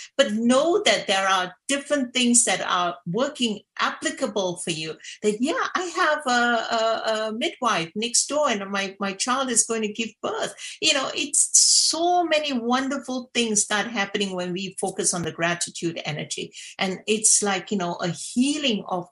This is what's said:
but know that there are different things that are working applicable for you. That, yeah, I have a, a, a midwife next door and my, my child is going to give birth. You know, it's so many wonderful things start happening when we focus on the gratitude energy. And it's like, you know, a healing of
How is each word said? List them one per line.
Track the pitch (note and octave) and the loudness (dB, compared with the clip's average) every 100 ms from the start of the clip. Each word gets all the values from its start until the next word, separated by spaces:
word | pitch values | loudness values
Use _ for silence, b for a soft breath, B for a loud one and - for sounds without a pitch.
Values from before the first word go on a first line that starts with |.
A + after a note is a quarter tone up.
| B - | B 0
but | B3 | 0
know | G#3 A#3 B3+ D#4+ F4+ B3 | 2 4 4 6 4 4
that | G3 - | 2 2
there | F#3+ F#3+ | 2 4
are | F#3+ F3+ - - | 2 0 -8 -4
different | C#4 C#4 D4 B3 | -4 0 -2 0
things | B3+ A#3+ A#3+ - | 2 4 6 4
that | F#3 | 0
are | - F3+ F3 E3+ - | 0 0 0 -2 -4
working | F#3 C#4 C4+ A#3+ G3+ - - | -2 -2 0 -2 -2 -8 -4
applicable | A#3+ C#4 D#4 D#4 C4 G#3 F#3 F3 | -2 -2 -4 -2 -4 0 -2 -2
for | - | -4
you. | D#3 D#3 D3+ B B | -4 -6 -10 B B
That, | G#3+ G#3 | 0 2
yeah, | C4 B4 G4+ | 0 0 -2
I | - | -2
have | F4+ E4+ E4+ D4 C#4 | -4 0 2 2 2
a, | B3 A#3+ A#3 - A#3 | 2 4 2 0 0
a, | A3+ A3+ - G#3+ A3 | 2 0 0 -2 -2
a | |
midwife | A3 D#4+ G4+ A#3+ G3 E3 | -2 -4 0 0 2 0
next | G#3 A#3 A#3+ - | -4 0 0 0
door | C#4+ D4 | 2 2
and | G#3+ G3 | 0 -2
my, | G3+ G3 - | -4 -4 -4
my | G3 | -6
child | F#3+ - B3+ C4 | -4 -2 0 2
is | A#3 - | 2 2
going | A3+ | 0
to | G#3+ | -2
give | G#3+ A3+ - | -4 -8 -6
birth. | - G4+ - - B B | -6 -4 -6 -8 B B
You | D#4 | 0
know, | D4 C4 | 2 0
it's | - D4 - - | -4 -2 2 4
so | - - - - D#4 E4+ F4+ E4+ | 4 6 4 2 2 2 2 2
many | D#4 D4+ | 2 0
wonderful | B3+ A3+ B3+ C4+ C4+ - B3+ B3+ | -2 0 0 0 -4 -4 -8 -4
things | A#3+ A#3 G#3+ | -2 0 2
start | - G#3 G3+ | 0 0 -2
happening | A#3 G3 G#3 G3 F#3 | -2 -2 -2 -2 -2
when | F3+ | -4
we | F3+ G3 F#3+ | -4 -6 -4
focus | F#3+ F3+ F3+ | -6 -2 -2
on | F#3 | 0
the | D#3+ | -4
gratitude | D3+ E3 E3+ - - E3+ E3 - | -2 -2 0 -4 -4 -6 -4 -6
energy. | D3+ D3+ - - B B B | -6 -6 -8 -10 B B B
And | G3 F#3 - | -4 -4 0
it's | G#3+ G#3+ - | 2 4 4
like, | G#3 F#3+ F3 | 2 -2 -2
you | G#3 | -2
know, | F3 - | -2 -2
a | F#3 | -4
healing | E3 - - C4+ D4+ C#4+ G3+ - | -6 -6 0 0 2 0 -2 -2
of | F3+ E3+ | -6 -4